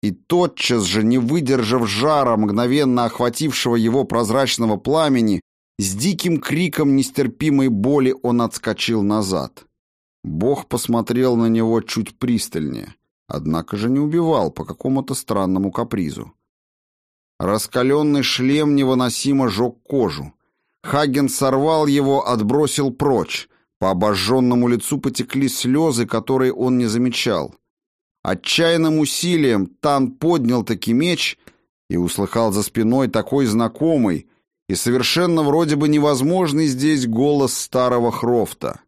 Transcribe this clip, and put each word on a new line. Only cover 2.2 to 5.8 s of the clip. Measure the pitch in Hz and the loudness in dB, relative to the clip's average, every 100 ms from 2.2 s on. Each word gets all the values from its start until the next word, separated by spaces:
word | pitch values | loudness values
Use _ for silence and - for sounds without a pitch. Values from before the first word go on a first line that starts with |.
| 127 113 | 2 2
мгновенно | 107 101 123 139 139 123 | 0 0 0 0 2 0
охватившего | 120 - 123 120 156 127 127 120 | -2 -2 -4 -2 -4 -2 0 2
его | 113 127 | 2 0
прозрачного | 127 113 110 123 135 - 113 101 | 0 -2 0 0 0 0 -2 -2
пламени, | - 151 156 131 113 92 - _ _ | 0 0 2 2 2 0 -4 _ _
с | - | -6